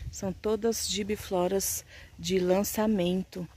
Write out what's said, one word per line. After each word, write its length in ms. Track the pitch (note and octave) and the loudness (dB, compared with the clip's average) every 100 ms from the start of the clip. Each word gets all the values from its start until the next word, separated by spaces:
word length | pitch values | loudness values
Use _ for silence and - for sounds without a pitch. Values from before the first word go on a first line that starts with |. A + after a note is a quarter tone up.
| - | -12
são 240 | - G3 | -6 -6
todas 560 | F3+ G#3+ A3 A3+ A3 - | -4 0 0 2 0 -2
gibifloras 960 | F#3 G3+ G#3 - F#3 F3+ G3 - - - - - - | -2 -2 -4 -2 2 2 2 0 -4 -8 -18 -20 -10
de 220 | E3+ F#3+ | 0 2
lançamento, 1080 | F3+ F#3 G#3 - G#3+ G#3 F3 F#3 F#3+ F#3 E3+ | 4 4 2 0 2 2 2 0 -2 -8 -12